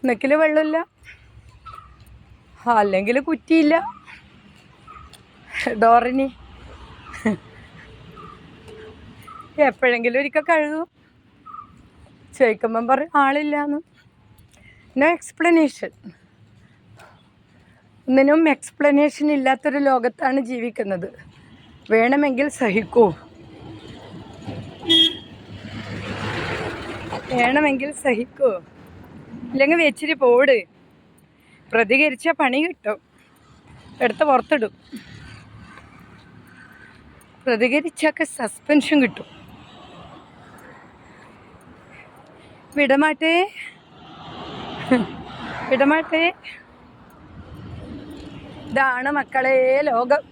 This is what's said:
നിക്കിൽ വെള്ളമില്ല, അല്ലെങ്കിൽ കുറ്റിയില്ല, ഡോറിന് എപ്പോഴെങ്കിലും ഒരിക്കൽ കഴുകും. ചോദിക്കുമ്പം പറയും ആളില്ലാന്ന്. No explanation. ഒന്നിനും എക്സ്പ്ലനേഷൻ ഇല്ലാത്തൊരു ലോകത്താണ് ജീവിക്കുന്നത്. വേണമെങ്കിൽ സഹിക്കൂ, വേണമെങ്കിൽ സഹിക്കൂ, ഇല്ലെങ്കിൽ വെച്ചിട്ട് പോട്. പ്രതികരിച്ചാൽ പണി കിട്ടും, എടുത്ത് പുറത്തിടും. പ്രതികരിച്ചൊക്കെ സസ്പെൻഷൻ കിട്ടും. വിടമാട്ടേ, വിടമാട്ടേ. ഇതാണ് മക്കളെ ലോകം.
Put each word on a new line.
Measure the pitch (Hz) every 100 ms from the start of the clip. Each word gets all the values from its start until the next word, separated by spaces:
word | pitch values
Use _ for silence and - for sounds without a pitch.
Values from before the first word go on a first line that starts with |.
| 262
നിക്കിൽ | 240 269 302
വെള്ളമില്ല, | 320 302 311 320 359 _ - - - - - - 1077 1077 - - - - - - _ - 240 226
അല്ലെങ്കിൽ | 208 190 202 247 277
കുറ്റിയില്ല, | 320 - 320 294 330 - - - - - - - - _ _ - - - - _ - - - - 226
ഡോറിന് | 226 233 240 262 269 - - - - - - - - - 220 196 - - - - - - - - 427 - - - 453 440 440 - - - - - - - 277
എപ്പോഴെങ്കിലും | - 254 240 233 247
ഒരിക്കൽ | 285 302 302
കഴുകും. | 330 294 311 339 _ _ _ _ _ - - - - - _ - _ - -
ചോദിക്കുമ്പം | 247 220 226 226 233
പറയും | 269 311 294
ആളില്ലാന്ന്. | 269 285 294 294 294 294 - _ _ _ _ _ _ _ - _ _ -
No | 302 339
explanation. | - - 330 330 294 - - _ 208 - _ _ _ _ _ _ _ - - _ _ _ _ _ _ _ _ _ -
ഒന്നിനും | 262 277 311 320
എക്സ്പ്ലനേഷൻ | 269 - _ 294 285 294 - 302 285
ഇല്ലാത്തൊരു | 262 262 294 285 277
ലോകത്താണ് | 262 240 - 269 262 240
ജീവിക്കുന്നത്. | 254 233 220 208 185 180 - - - - - - - -
വേണമെങ്കിൽ | 220 233 277 294 254 285 -
സഹിക്കൂ, | 233 196 220 240 208 151 - - - - - - - - - - - - - - - - - 330 330 - - - - - - - - - - 101 107 110 - - - - - - - - -
വേണമെങ്കിൽ | 254 240 277 302 269 285 294
സഹിക്കൂ, | 277 226 247 - 262 185 - - - - - - - - -
ഇല്ലെങ്കിൽ | 269 277 339 311
വെച്ചിട്ട് | - 302 311 254
പോട്. | 240 285 240 175 _ _ _ _ _ _ _ _ _ _
പ്രതികരിച്ചാൽ | 220 214 262 302 254 330 311
പണി | 285 269 330
കിട്ടും, | 311 208 208 _ _ _ _ _ _ _ - - - 247
എടുത്ത് | 220 302
പുറത്തിടും. | 254 220 294 220 - _ 254 - - - - - - - - - - - - - - - - - - - - - - - - -
പ്രതികരിച്ചൊക്കെ | 226 247 285 311 - 311 - 320 -
സസ്പെൻഷൻ | 226 - - 294 - 302 254
കിട്ടും. | - - - - - - - - - - - - - - - - - - - - - - - - - - - - - - - - - - - - 285
വിടമാട്ടേ, | 277 277 311 294 320 339 392 - - - - - - - - - - - - - - 247 190 - - - - - -
വിടമാട്ടേ. | 262 277 311 320 320 339 - - - - - - - - - - - - - - - 302 294 - - - - - - -
ഇതാണ് | 240 262 247 262 294
മക്കളെ | 254 262 262 262 254 269 294
ലോകം. | 233 247 294 -